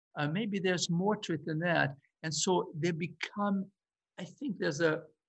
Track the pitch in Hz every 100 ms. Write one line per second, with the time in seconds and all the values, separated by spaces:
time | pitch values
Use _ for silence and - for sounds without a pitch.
0 | _ - 147 170 226 196 185 180 - 170
1 | 196 208 - 160 - 156 175 160 139 139
2 | _ _ 160 160 - 180 - 185 165 165
3 | 170 - - - 202 196 190 _ _ _
4 | _ - 185 - 294 196 175 147 165 156
5 | - _